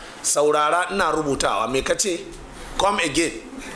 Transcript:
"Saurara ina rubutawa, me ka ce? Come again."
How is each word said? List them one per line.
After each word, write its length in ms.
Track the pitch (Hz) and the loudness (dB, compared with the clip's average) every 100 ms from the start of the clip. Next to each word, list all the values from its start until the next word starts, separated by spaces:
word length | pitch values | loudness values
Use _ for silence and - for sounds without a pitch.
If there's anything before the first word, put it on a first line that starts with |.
| - - | -16 -6
"Saurara 680 | - 151 151 151 151 170 180 | 0 4 4 4 4 2 2
ina 180 | 196 165 | 0 2
rubutawa, 580 | 156 151 131 143 101 113 | 2 2 2 2 2 0
me 120 | 135 | 0
ka 120 | - | 0
ce? 260 | - 208 170 - - - - - - | 0 0 -4 -8 -14 -16 -16 -8 0
Come 220 | 190 202 | 2 2
again." 320 | 160 139 165 - - - - | 0 0 0 -2 -12 -14 -14